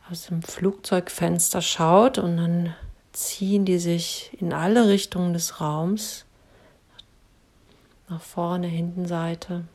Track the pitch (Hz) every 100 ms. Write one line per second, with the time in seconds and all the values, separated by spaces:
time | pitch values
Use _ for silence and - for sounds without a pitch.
0 | - 175 - 170 165 - 185 196 - 185
1 | 180 - 170 175 - 185 - - 160 180
2 | 240 254 175 170 170 170 170 160 - -
3 | _ - - - 190 202 190 180 170 170
4 | 170 - - - 175 147 170 233 220 202
5 | 196 180 180 170 165 - 156 151 170 214
6 | 214 - - _ _ - - _ _ _
7 | - _ _ _ _ _ _ _ _ _
8 | _ 165 - - 170 180 175 165 170 175
9 | 175 170 165 170 - 175 170